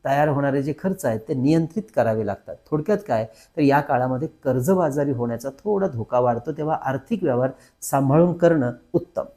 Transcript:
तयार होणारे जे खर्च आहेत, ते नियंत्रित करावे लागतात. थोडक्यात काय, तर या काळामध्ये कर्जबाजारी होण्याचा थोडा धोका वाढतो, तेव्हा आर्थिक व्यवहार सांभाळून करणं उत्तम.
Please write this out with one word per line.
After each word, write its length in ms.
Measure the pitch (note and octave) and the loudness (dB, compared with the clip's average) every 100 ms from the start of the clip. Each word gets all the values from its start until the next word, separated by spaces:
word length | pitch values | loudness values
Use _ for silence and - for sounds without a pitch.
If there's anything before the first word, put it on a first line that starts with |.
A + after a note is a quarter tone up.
| C#3 | 0
तयार 220 | C#3 D3+ | 2 2
होणारे 340 | C#3 C#3 C#3 | 2 0 0
जे 100 | C#3 D3 | -2 -4
खर्च 260 | F#3+ F#3+ C3 | -4 -2 -2
आहेत, 140 | A2 | -4
ते 140 | - | -4
नियंत्रित 500 | C3+ C3+ D#3+ D#3+ A3 - - | 0 2 2 2 -4 -4 0
करावे 300 | A2+ A2 G#2 | 0 0 -2
लागतात. 300 | F#2+ - - _ | -6 -10 -18 _
थोडक्यात 260 | D3+ D3+ G3+ G3+ | -4 0 -2 0
काय, 180 | A2+ A2+ - _ - | -4 -4 -10 _ 0
तर 40 | |
या 180 | C#3+ C#3 | 4 4
काळामध्ये 480 | C#3+ B2+ B2+ C3 D#3 _ | 2 0 0 -2 -6 _
कर्जबाजारी 680 | C3+ C3 C3 F#3 D#3+ C#3 C#3+ | -2 0 2 2 2 0 -2
होण्याचा 380 | B2 A#2+ A#2 C3 C3+ | -2 -4 -4 -8 -8
थोडा 280 | G#3 G3+ F#3+ | -4 -2 -2
धोका 320 | A#2 G#2+ B2 | -4 -2 0
वाढतो, 320 | B2 A#2 - | 2 0 -4
तेव्हा 260 | D3+ D3+ D#3+ | -6 -4 -4
आर्थिक 400 | C3+ C3+ - A3 | -4 -6 -6 -4
व्यवहार 260 | E3+ B2 C3 - _ _ | 0 0 -2 -4 _ _
सांभाळून 500 | - C#3 C3+ D3+ F3 | -4 0 4 4 4
करणं 380 | E3+ E3+ D#3+ A#2+ B2 _ | 4 2 4 0 -6 _
उत्तम. 300 | E3+ - - - | -4 -4 -10 -10